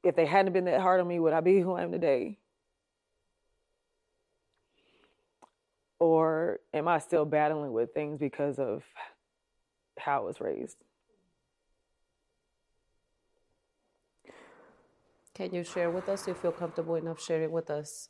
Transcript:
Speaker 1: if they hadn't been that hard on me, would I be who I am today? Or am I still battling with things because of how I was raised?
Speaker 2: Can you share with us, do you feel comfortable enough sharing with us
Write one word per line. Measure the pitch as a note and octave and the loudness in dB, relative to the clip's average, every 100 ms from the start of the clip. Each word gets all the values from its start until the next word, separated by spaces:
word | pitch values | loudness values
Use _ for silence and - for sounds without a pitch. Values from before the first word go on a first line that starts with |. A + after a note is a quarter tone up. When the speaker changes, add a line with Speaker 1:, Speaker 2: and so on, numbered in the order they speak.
Speaker 1:
if | F3+ E3 | 4 4
they | D3+ | 4
hadn't | F#3+ F#3+ | 4 4
been | F#3 F3+ | 2 2
that | D3+ | 2
hard | F#3 F#3 | 4 4
on | F3 | 2
me, | F3 | 2
would | D#3+ | 2
I | D#3+ | 4
be | E3+ G3 | 4 4
who | F3+ | 2
I | F3 | -2
am | F3 | -4
today? | F3 E3+ C3 F#2+ G#3 _ _ _ _ _ _ _ _ _ _ _ _ _ _ _ _ _ _ _ _ _ _ _ _ _ _ _ _ _ _ - _ _ _ _ _ | 0 2 2 -2 -10 _ _ _ _ _ _ _ _ _ _ _ _ _ _ _ _ _ _ _ _ _ _ _ _ _ _ _ _ _ _ -20 _ _ _ _ _
Or | E3+ D#3+ D#3+ D#3+ E3+ - _ | 4 6 4 2 -2 -4 _
am | D3+ D#3+ | -4 0
I | E3 | 0
still | - E3+ | 2 0
battling | D3+ D3+ D3+ D#3 C#3+ | 2 2 2 0 -2
with | A2+ A#2+ | -2 -2
things | D3+ D3+ D3 | -4 -6 -4
because | D3 - C#3+ C3+ | -4 -2 -4 -2
of | B2+ F#2+ - - - _ _ _ _ _ _ _ _ - | -4 -4 -8 -18 -18 _ _ _ _ _ _ _ _ -10
how | - C#3 | -2 -2
I | |
was | F#2+ - | -2 -6
raised? | - C2 - - _ _ _ _ _ _ _ _ _ _ _ _ _ _ _ _ _ _ _ _ _ _ _ _ _ _ _ _ _ _ _ _ _ _ - - - - - _ _ _ _ _ _ | -6 -6 -8 -14 _ _ _ _ _ _ _ _ _ _ _ _ _ _ _ _ _ _ _ _ _ _ _ _ _ _ _ _ _ _ _ _ _ _ -20 -20 -20 -20 -20 _ _ _ _ _ _
Speaker 2:
Can | - F#3 | -10 -6
you | F3+ | -6
share | E3+ F#3 E3+ | -6 -2 -2
with | F3+ F#3 | -2 -4
us, | G3 | -4
do | G3 | -4
you | F3 | -2
feel | F3 | -4
comfortable | E3+ E3+ E3 E3 E3 | -2 -6 -6 -4 -4
enough | E3 D#3+ | -4 -8
sharing | - D#3+ D#3+ | -4 -2 0
with | E3 E3 | -4 -4
us | D3+ D3+ - | -8 -8 -16